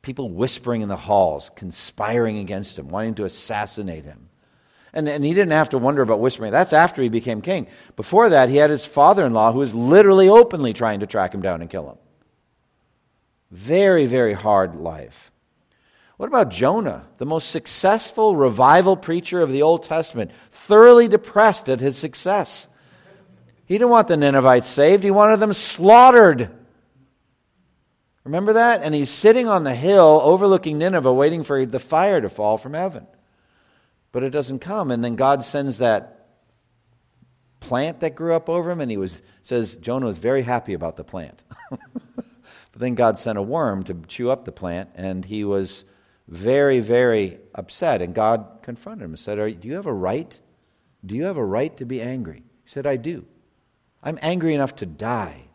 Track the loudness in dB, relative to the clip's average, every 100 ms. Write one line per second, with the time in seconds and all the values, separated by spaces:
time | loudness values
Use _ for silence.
0 | -14 -12 -10 -6 -6 -6 -6 -6 -6 -8
1 | 0 2 2 -2 -12 -16 -16 -12 -14 -8
2 | -4 -2 -2 -4 -10 -10 -12 -16 -12 -8
3 | -8 -8 -8 -10 -10 -8 -8 -10 -12 -12
4 | -16 -20 _ _ _ _ _ _ _ -8
5 | -6 -4 -2 0 0 0 0 0 -2 0
6 | 0 0 -2 -4 -4 -2 2 2 2 0
7 | -4 -4 -6 -8 -6 -6 -8 -18 _ -16
8 | 0 2 6 6 4 4 2 2 -4 2
9 | 4 4 2 2 2 2 -4 -4 4 6
10 | 6 6 8 8 6 2 -6 -4 -4 -4
11 | -6 -4 -4 -4 -6 -6 -10 -12 -14 -20
12 | _ _ _ _ _ _ _ _ _ _
13 | _ _ _ _ _ -20 -2 2 4 4
14 | 2 0 0 -2 0 2 0 -4 -12 -12
15 | -18 _ _ _ _ _ _ _ _ _
16 | _ _ -4 0 0 0 0 0 -4 -10
17 | -16 _ -6 -6 -6 -10 -10 -2 0 0
18 | -4 0 0 2 0 4 6 6 4 0
19 | -2 -8 -6 -4 -2 0 0 0 -2 -8
20 | -6 -8 -10 -12 _ -20 2 8 10 10
21 | 6 0 0 2 2 0 -4 -4 -4 -6
22 | -10 -8 -4 -4 -4 -10 -16 _ _ _
23 | _ _ _ _ _ _ _ 0 4 4
24 | 2 2 2 4 6 4 2 2 4 4
25 | 2 4 4 4 0 -2 -6 0 8 10
26 | 10 10 8 4 -4 -10 _ _ _ _
27 | _ _ _ _ _ _ _ _ _ _
28 | _ _ -8 -4 0 2 2 0 -2 -4
29 | -4 2 4 4 2 -2 -2 -4 2 6
30 | 8 8 6 4 4 2 0 -4 -2 0
31 | 0 2 0 -2 -4 -4 -4 -6 -4 0
32 | 0 0 -4 -4 -4 -4 -6 -8 -8 -10
33 | -20 _ _ _ _ _ _ _ _ _
34 | _ -8 -6 -6 -6 -10 -8 -8 -4 -4
35 | -6 -2 0 0 -4 -8 -8 -4 -2 -2
36 | -4 _ _ _ _ _ _ _ _ _
37 | _ _ _ _ _ _ -8 -6 -6 -6
38 | -10 -8 -4 -4 -2 -6 -4 -8 -6 -6
39 | -8 -12 _ _ -8 -6 -6 -10 -8 -6
40 | -6 -6 -4 -4 -2 -6 -6 -10 -10 -12
41 | -16 -16 -18 _ _ -20 -20 -20 _ -20
42 | _ -20 -20 _ _ _ _ -10 -8 0
43 | 0 0 -6 -6 -6 -4 -4 -6 -8 -14
44 | -16 -8 -6 -6 -8 -14 -10 -10 -12 -12
45 | -10 -10 -10 -10 -6 -4 -6 -12 _ _
46 | _ _ _ -10 -2 0 2 0 0 0
47 | 2 0 -4 -10 _ -18 -18 -8 -4 -4
48 | -6 -2 -2 -2 -6 _ -20 -20 -18 -18
49 | -18 -16 -12 -8 -8 -8 -14 -12 -10 -6
50 | -6 -6 -10 _ _ _ _ _ _ _
51 | -14 -10 -8 -6 -6 -4 -6 -8 -12 -10
52 | -10 -10 -12 -16 _ _ _ -10 -6 -6
53 | -8 -14 -16 _ _ _ _ _ _ _
54 | -14 -8 -6 -4 -2 -2 -4 -6 -16 -12
55 | -8 -8 -8 -14 _